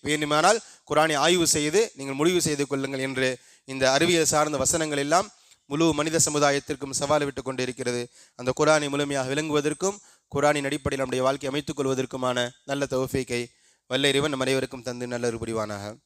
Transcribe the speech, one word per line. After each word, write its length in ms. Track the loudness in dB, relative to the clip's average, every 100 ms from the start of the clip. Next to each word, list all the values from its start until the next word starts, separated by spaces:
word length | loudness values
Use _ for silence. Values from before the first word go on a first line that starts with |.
| 0
வேண்டுமானால் 500 | -2 2 4 4 4 -2 -20 0
குர்ஆனை 280 | 2 4 4
ஆய்வு 220 | 4 4 2
செய்து 260 | 2 2 2 0 -4
நீங்கள் 200 | -8 0
முடிவு 200 | 2 2 0
செய்து 180 | -2 -2
கொள்ளுங்கள் 380 | -2 -4 -4 -4
என்று 220 | 0 -2 -2 -12 _ -12
இந்த 160 | 0 2
அறிவியல் 360 | 4 4 4 4
சார்ந்த 260 | 2 0 0
வசனங்கள் 400 | 0 0 0 -2
எல்லாம் 260 | 2 2 2 _ _ _ _
முழு 160 | 0 2 2
மனித 220 | 0 0 0
சமுதாயத்திற்கும் 720 | 2 2 2 -4 -8 -6 -6
சவால் 260 | 0 0 0
விட்டு 140 | -6 -8
கொண்டிருக்கிறது. 540 | -6 -6 -4 -4 -4 -6 -14 -20 -6
அந்த 120 | -4 2
குர்ஆனை 300 | 4 4 2
முழுமையாக 380 | -2 -2 -2 -2
விளங்குவதற்கும் 680 | -2 0 0 0 -2 -4 -6 -18 _ _
குர்ஆனின் 360 | 2 2 2 -2
அடிப்படையில் 340 | -4 -4 -4
நம்முடைய 220 | -2 0 0
வாழ்க்கை 220 | 0 -4
அமைத்துக் 280 | -6 -6 -4
கொள்வதற்குமான 680 | -2 0 -2 -2 -2 0 -4 -6 -8
நல்ல 140 | -4 -2
தௌஃபீக்கை 480 | -2 -2 -4 -2 -4 -6 _ _ _ _
வல்ல 200 | 0 2
இறைவன் 200 | 2 0
நம் 100 | 0 0
அனைவருக்கும் 400 | 0 -2 -8 -10
தந்து 260 | -8 -6
நல்லருள் 300 | -4 -4 -4
புரிவானாக. 420 | -6 -4 -4 -6 -10 -14